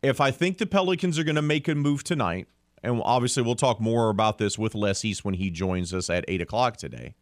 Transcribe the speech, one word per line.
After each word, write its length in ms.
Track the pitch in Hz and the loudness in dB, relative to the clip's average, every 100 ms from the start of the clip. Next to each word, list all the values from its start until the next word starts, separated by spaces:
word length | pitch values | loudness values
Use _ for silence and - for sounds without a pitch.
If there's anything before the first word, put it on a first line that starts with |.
If 200 | 135 127 | 0 2
I 80 | 139 | 2
think 280 | 131 175 185 | 2 -2 0
the 60 | 214 | 0
Pelicans 520 | 196 185 180 180 156 | 2 2 0 0 0
are 40 | |
gonna 180 | 156 151 | 0 0
make 260 | 151 151 143 | 2 0 0
a 80 | 147 | 0
move 280 | 143 143 | 2 0
tonight, 440 | - 165 101 87 - _ _ _ | -2 0 0 -2 -8 _ _ _
and 180 | - 120 | -4 -2
obviously 400 | - 123 123 - | 2 2 2 0
we'll 120 | 117 120 | 0 2
talk 260 | 135 117 | 2 2
more 280 | 113 117 113 | 0 2 2
about 280 | 104 110 107 | 4 2 2
this 200 | 104 - | -2 0
with 180 | 110 107 | -4 0
Les 280 | 104 98 | 0 0
East 220 | 113 98 101 | -2 -2 -4
when 80 | |
he 160 | 92 95 | -2 -2
joins 440 | 85 92 92 87 | -2 -2 -2 -2
us 160 | 92 87 | -4 -2
at 140 | 87 - | -2 -2
eight 140 | 92 | -4
o'clock 360 | 87 110 123 110 | -2 0 0 -2
today 380 | 76 120 62 - | -12 -12 -16 -18